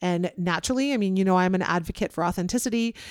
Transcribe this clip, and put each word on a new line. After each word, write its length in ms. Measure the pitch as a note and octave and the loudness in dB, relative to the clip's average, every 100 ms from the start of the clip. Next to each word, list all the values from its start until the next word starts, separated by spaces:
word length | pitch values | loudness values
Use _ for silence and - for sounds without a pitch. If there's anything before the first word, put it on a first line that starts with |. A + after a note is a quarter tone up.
And 320 | F3+ F3 F3+ - | -2 0 -2 -2
naturally, 560 | F3+ E3+ - B3+ C#4 | -2 -2 0 0 0
I 20 | C4 | 0
mean, 200 | G3+ F#3+ | 0 2
you 80 | |
know, 120 | F#3+ F#3 | 4 4
I'm 180 | F#3 | 4
an 60 | F#3 | 2
advocate 500 | - F3 E3 - - | 0 -2 -2 -4 -6
for 120 | - | -2
authenticity, 720 | F3 F3 F3+ A#3+ B3+ A#3 A3+ - - | -2 -2 -2 -2 0 0 -2 -4 -14